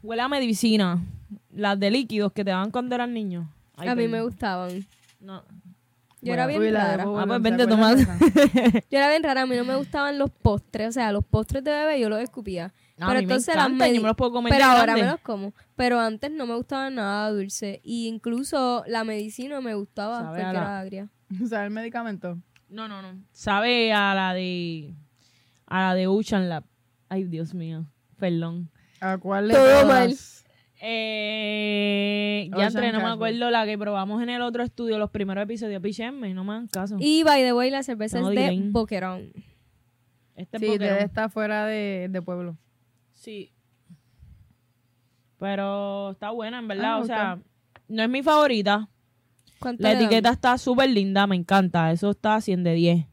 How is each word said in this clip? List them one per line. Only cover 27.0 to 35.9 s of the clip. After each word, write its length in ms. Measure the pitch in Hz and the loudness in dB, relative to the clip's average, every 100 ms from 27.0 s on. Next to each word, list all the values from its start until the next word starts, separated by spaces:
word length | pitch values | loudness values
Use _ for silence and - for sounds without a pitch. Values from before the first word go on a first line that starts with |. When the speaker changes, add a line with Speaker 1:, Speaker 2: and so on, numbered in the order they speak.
| _ | _
Speaker 1:
Ay, 180 | 190 185 | -6 -6
Dios 280 | 160 165 | -6 -8
mío. 320 | 180 160 160 160 _ _ _ | -8 -8 -8 -10 _ _ _
Perdón. 540 | 190 170 165 170 170 _ _ _ | -2 -2 -2 -8 -10 _ _ _
Speaker 3:
¿A 200 | 190 190 | -6 -4
cuál 300 | 185 196 208 | -2 0 4
de 40 | |
Speaker 2:
Todo 280 | 269 262 277 | 8 10 10
Speaker 3:
todas? 40 | 277 | 8
Speaker 2:
mal. 280 | 262 240 269 - - _ _ _ _ | 6 4 0 -8 -20 _ _ _ _
Speaker 1:
Eh, 1700 | 214 226 220 214 208 214 214 214 208 208 208 202 202 208 208 208 202 | -6 -4 -4 -4 -4 -4 -4 -2 -2 0 0 0 0 0 0 -2 -4
ya 40 | 190 202 | 0 0
Speaker 3:
Ocean 0 | 226 233 | 0 0
Speaker 1:
entré, 60 | |
no 60 | 220 | 0
me 40 | |
Speaker 3:
Crash 0 | |
Boat. 100 | 220 226 | -2 -2
Speaker 1:
acuerdo 340 | 226 233 240 | -2 -2 0
la 140 | 233 214 | 0 0
que 120 | 214 | -4
probamos 440 | 208 202 190 214 | -4 -4 -4 -4
en 60 | 240 | -4
el 120 | 247 | -4
otro 220 | 240 233 | -4 -4
estudio, 340 | 240 - 233 214 | -6 -4 -4 -2
los 120 | 208 | -4
primeros 340 | 208 196 190 | -4 -4 -4
episodios. 380 | 208 226 214 196 | -6 -6 -6 -6
Pichenme, 520 | 190 | -6